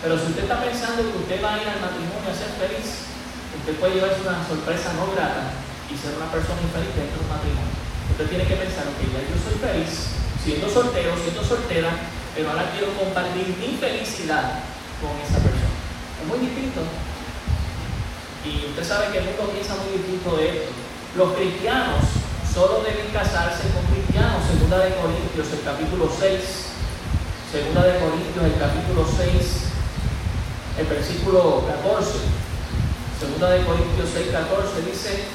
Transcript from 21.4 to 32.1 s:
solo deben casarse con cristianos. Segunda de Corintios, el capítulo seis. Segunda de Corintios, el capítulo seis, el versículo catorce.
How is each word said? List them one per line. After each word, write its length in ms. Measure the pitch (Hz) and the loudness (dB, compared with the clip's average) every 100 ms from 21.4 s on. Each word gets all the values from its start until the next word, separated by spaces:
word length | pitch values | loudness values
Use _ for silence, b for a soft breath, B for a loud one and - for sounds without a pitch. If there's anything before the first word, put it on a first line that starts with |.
| 190 - 208 254 233 - - - - - - | 0 0 0 2 2 4 4 2 -2 -2 0
solo 340 | 180 190 220 | 4 6 6
deben 280 | 220 208 208 | 2 -2 -2
casarse 540 | 208 190 - - - - | 0 2 2 0 0 2
con 80 | - - | 2 4
cristianos. 540 | - - - 240 - - | 4 4 4 4 4 4
Segunda 320 | 170 170 185 | 6 6 6
de 160 | 185 185 | 6 4
Corintios, 500 | 165 160 165 160 147 | 2 0 -2 -2 -2
el 100 | 151 | -2
capítulo 460 | 143 143 156 185 160 | -2 -2 0 2 2
seis. 640 | 160 190 190 185 - - - - - - - - - - | 4 2 2 -2 -6 -8 -4 -4 -4 -2 -2 0 -6 -4
Segunda 300 | 151 147 170 | -2 2 6
de 160 | 180 175 | 6 6
Corintios, 440 | 165 160 165 170 160 | 2 0 -2 2 2
el 120 | 151 | 4
capítulo 480 | 147 - - - - | 2 2 2 2 2
seis, 640 | 135 131 - - - - - - - - - - - - - - - | 2 4 4 4 0 -2 -2 -2 -2 -2 -2 -2 -2 -4 -6 -6 -2
el 80 | 156 | 0
versículo 760 | 147 - 175 190 185 170 - - | 0 -2 0 4 6 6 4 0
catorce. 500 | - - 156 135 | 0 2 2 0